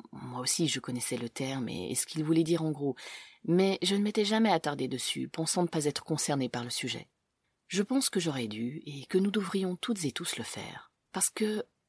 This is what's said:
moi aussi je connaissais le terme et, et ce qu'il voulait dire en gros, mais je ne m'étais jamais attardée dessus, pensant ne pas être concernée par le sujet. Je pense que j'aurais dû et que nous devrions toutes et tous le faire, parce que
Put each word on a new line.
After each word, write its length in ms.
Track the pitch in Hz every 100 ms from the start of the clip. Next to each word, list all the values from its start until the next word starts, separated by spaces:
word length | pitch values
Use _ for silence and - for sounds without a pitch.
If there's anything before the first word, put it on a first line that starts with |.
| -
moi 280 | 135 127 123
aussi 280 | 131 - 160
je 100 | 135
connaissais 380 | - 123 - 123
le 140 | 117
terme 380 | - 135 135 117
et, 200 | - 92
et 40 |
ce 100 | -
qu'il 180 | - 160
voulait 220 | 156 160
dire 180 | 160 165
en 80 | 156
gros, 260 | 143 143 127 - - - -
mais 340 | - 175 190 190
je 140 | 180
ne 80 | 202
m'étais 240 | 208 214 208
jamais 260 | 220 220
attardée 360 | 170 151 143 131
dessus, 400 | 127 - - 131
pensant 340 | - 165 -
ne 60 | 175
pas 180 | 165 147
être 180 | -
concernée 460 | - 156 - 143 127
par 140 | 123
le 60 | 120
sujet. 380 | - 127 120 - _ _ _ _ _ -
Je 140 | 180
pense 280 | 202 262 262
que 100 | 202
j'aurais 260 | 165 135 113
dû 360 | 107 120 151
et 220 | - 143 131
que 100 | 185
nous 140 | 196
devrions 460 | 202 185 196 190 180
toutes 280 | - 214
et 80 | 151
tous 240 | - 175 -
le 80 |
faire, 480 | 113 - 90 - - _ _
parce 180 | - -
que 340 | - - 311 - _